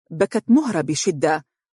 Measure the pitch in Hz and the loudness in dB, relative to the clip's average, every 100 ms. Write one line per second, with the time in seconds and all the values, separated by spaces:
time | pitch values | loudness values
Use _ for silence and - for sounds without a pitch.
0 | - 165 196 220 - 240 294 185 151 156 | -12 -4 -2 -2 2 2 2 -2 -2 -4
1 | - 151 156 156 - _ _ | -2 -2 0 -2 -4 _ _